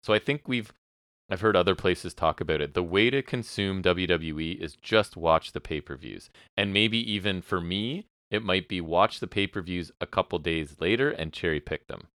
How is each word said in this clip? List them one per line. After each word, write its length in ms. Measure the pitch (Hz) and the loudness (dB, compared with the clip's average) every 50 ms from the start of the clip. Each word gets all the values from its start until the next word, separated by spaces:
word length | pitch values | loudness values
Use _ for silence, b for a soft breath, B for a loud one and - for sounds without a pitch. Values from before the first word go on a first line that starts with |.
| _ | _
So 80 | - 107 | 2 0
I 60 | 107 | 2
think 280 | - - 143 147 _ | 2 0 -4 -4 _
we've, 280 | - 131 120 107 - - _ _ _ _ _ _ _ _ _ _ _ | -4 -4 -4 -4 -6 -16 _ _ _ _ _ _ _ _ _ _ _
I've 100 | 98 90 | -8 2
heard 160 | 98 110 104 | 2 4 6
other 180 | 92 90 92 95 | 6 6 6 2
places 380 | - - 95 90 - - 90 - | 2 2 0 0 0 -2 -12 -8
talk 260 | - - 80 78 - | 0 2 2 2 2
about 220 | - 78 82 76 | 0 0 0 0
it. 140 | 73 73 - | 0 0 0
The 80 | 92 90 | -2 -2
way 260 | 85 85 98 107 120 | 2 4 4 4 4
to 140 | 127 139 135 | 4 0 -2
consume 580 | - - 123 113 - - - 101 98 95 95 | -2 -6 -6 -6 -6 -4 -2 -2 0 -2 0
W 260 | 90 92 90 87 92 | 2 2 2 2 2
W 320 | 85 90 82 82 80 76 76 | 2 2 0 0 -2 -4 -4
E 120 | 80 80 82 | -4 -4 -4
is 240 | - 87 80 - | -6 -8 -12 -12
just 400 | _ _ - - 110 101 - - | _ _ 2 2 2 2 2 -4
watch 360 | - 82 82 80 82 - - - | -2 2 4 4 4 2 -2 -10
the 80 | - - | -10 -8
pay-per-views. 680 | - 80 76 - - 71 65 - 60 50 50 - - b b b b b | -6 -6 -6 -6 -8 -14 -12 -12 -14 -14 -14 -16 -20 b b b b b
And 200 | - 98 98 98 | -2 -2 0 2
maybe 240 | 101 107 110 110 117 117 113 | 2 2 2 2 -2 -2 -2
even 300 | 104 104 90 104 95 92 | -4 -2 -2 -2 -4 -4
for 220 | 85 - - 92 85 | -4 -2 -2 -2 -2
me, 420 | 85 92 98 104 117 143 185 214 _ _ _ _ _ | -2 -4 -4 -4 -4 -6 -8 -10 _ _ _ _ _
it 140 | - 107 113 | -6 -4 0
might 240 | 98 92 95 87 _ | 2 0 0 0 _
be 140 | 104 90 85 | -6 -6 -4
watch 360 | 80 80 87 98 110 - - | 0 4 4 4 4 2 -4
the 80 | - | -10
pay-per-views 640 | 90 - 104 98 98 - 104 90 85 90 90 85 - - _ | -6 -2 -2 -2 -2 -2 -8 -6 -4 -6 -6 -6 -8 -8 _
a 80 | - | -10
couple 320 | - - - 92 _ - 87 | -4 -2 -2 -2 _ -2 -4
days 380 | 76 85 82 80 78 73 76 - | -2 0 -2 -2 -2 -6 -8 -4
later 300 | - 87 104 117 135 147 | 0 0 2 2 2 0
and 220 | - - 82 80 - | -2 -4 -6 -8 -6
cherry 280 | - - 87 78 73 | -4 -2 0 0 -2
pick 260 | - - 80 - _ | -2 -4 -8 -8 _
them 220 | _ - - - - _ _ | _ -14 -14 -14 -20 _ _